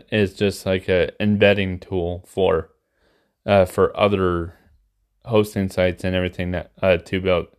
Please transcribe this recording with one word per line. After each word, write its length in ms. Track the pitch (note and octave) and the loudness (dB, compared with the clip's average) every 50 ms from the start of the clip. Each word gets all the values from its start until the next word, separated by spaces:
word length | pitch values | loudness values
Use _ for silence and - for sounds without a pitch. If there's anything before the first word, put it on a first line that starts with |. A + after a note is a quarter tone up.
| - _ | -4 _
is 220 | A#2 G#2+ G2+ F#2 - | 0 0 0 0 0
just 320 | - G#2 G2 F#2+ - - | -2 -2 -2 -2 -4 -4
like 240 | G2 F#2+ F#2 - - | -4 -4 -2 -2 0
a 220 | F#2 F2+ E2 - - - | 0 0 0 0 -2 -2
embedding 580 | G#2 G#2 G#2 G2+ G#2 G2+ G2+ G2+ G2 F#2+ F#2 E2+ | -2 0 2 4 4 4 4 2 0 -4 -6 -8
tool 460 | - - F#2+ F#2 E2+ E2+ F2+ F2 - | -10 -8 -6 -4 -4 -4 -6 -8 -12
for, 440 | - - G2 F#2+ F2+ E2+ D#2+ - - _ _ _ _ _ _ _ _ _ _ _ _ _ _ _ | -10 -4 0 0 2 2 0 -2 -6 _ _ _ _ _ _ _ _ _ _ _ _ _ _ _
uh, 200 | G#2 G2+ G2 F#2 | 2 4 4 4
for 300 | - - G2+ F#2+ - - | 2 2 0 0 0 2
other 560 | - G#2 G2+ G2+ F#2+ F#2 F2+ F2 E2+ E2+ E2+ - _ _ _ _ _ _ _ _ _ _ _ _ _ _ | 0 0 2 2 0 0 0 -2 -2 -6 -8 -12 _ _ _ _ _ _ _ _ _ _ _ _ _ _
hosting 440 | - A2+ G#2+ G#2 G#2 - G2+ F#2+ F#2+ | 0 0 0 0 0 -2 -4 -4 -2
sites 340 | - - F#2 F#2 E2+ - - | 0 0 0 0 -2 -4 -6
and 120 | F#2 F#2 | -4 -2
everything 360 | F#2 F2+ F2+ - - F2+ F2 | -2 -4 -4 -6 -6 -6 -6
that, 200 | F2+ E2+ - - _ - | -6 -6 -8 -12 _ -2
uh, 160 | - F#2+ F2+ | 0 2 2
to 240 | E2+ - - G2 F#2 | 0 -2 -4 -6 -4
build 260 | F#2 F#2 F2+ E2+ D#2+ - _ | -2 0 -2 -2 -2 -6 _